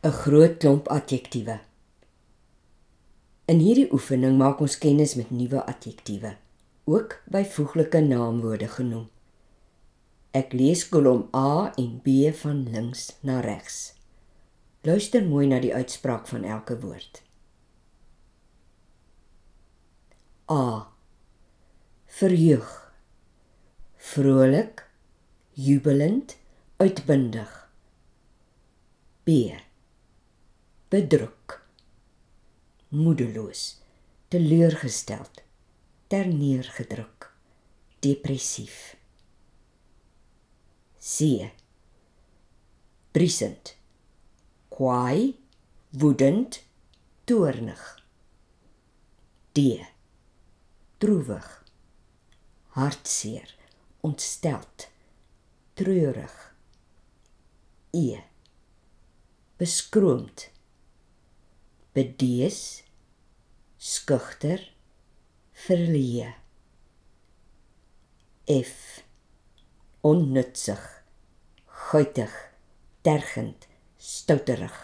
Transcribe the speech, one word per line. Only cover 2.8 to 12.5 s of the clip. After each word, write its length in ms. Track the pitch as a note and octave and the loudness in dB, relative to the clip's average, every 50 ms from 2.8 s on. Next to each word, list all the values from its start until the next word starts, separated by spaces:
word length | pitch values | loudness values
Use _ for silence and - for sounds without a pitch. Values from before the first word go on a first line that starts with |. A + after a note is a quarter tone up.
| _ _ _ _ _ _ _ _ _ _ _ _ _ | _ _ _ _ _ _ _ _ _ _ _ _ _
In 120 | - E3+ E3+ | 4 4 6
hierdie 340 | D#3+ G3 A#3 A3 F3+ - | 6 6 6 4 4 4
oefening 460 | - C3 - - C#3 B2+ B2+ C3 C3+ C3 | 2 -2 -2 0 0 2 4 4 4 6
maak 220 | C3 C#3 C#3 - | 4 4 2 2
ons 180 | D3+ C#3 - - | -2 -2 -2 0
kennis 360 | - D3+ C#3+ D3 D3+ D3 - | 2 4 4 6 4 2 0
met 160 | B2 A2+ A2 | -6 -6 -6
nuwe 300 | B2 A#2+ B2 A#2+ C3+ C3 - | -4 -4 -4 -2 -2 -4 -4
adjektiewe, 720 | - C3+ - - A2+ A2+ - _ - G#2 G2+ A2+ G#2+ G2+ - _ _ _ _ _ _ _ _ _ | -6 -10 -12 -12 -18 -18 -16 _ -10 -10 -8 -10 -12 -14 -14 _ _ _ _ _ _ _ _ _
ook 380 | - D3+ A3 A3 - - - _ | 0 0 0 0 -2 -14 -18 _
byvoeglike 760 | - F#3 G3 G3+ G3 - - D3 C#3+ - E3 D#3 D#3 - D#3+ | -4 -2 -2 -2 -2 -2 -4 -4 -2 0 0 0 2 4 2
naamwoorde 680 | D#3 D3 C3 A#2+ A#2+ A#2 A#2 A#2+ A2+ A2+ A2 G2 G#2 A2 | 4 4 2 2 0 0 -2 -2 -2 -4 -4 -4 -6 -8
genoem. 400 | - - C3 B2 A2+ A2+ A2+ G#2+ _ _ _ _ _ _ _ _ _ _ _ _ _ _ _ _ _ _ _ _ _ _ _ _ - | -6 -6 -6 -4 -4 -8 -10 -14 _ _ _ _ _ _ _ _ _ _ _ _ _ _ _ _ _ _ _ _ _ _ _ _ -4
Ek 180 | C3+ C3+ - | -4 -4 -4
lees 300 | - B2 C3 C#3+ F3 E3+ - - | -2 2 2 2 2 2 -2 0
kolom 400 | - D#3+ C#3 C3 B2+ A#2+ - - - | 2 4 6 6 4 4 0 -4 -2
A 380 | C3 C3+ C#3 D3 E3 G#3 - - | 0 0 2 2 0 -2 -2 -4
en 240 | - B2 A#2 A#2 B2 | -6 -6 -6 -6 -6
B 60 | - C#3 C3+ C3+ C#3 D3+ D#3 D#3 | 0 2 4 4 4 2 0 -2
van 240 | - D3 | -6 -4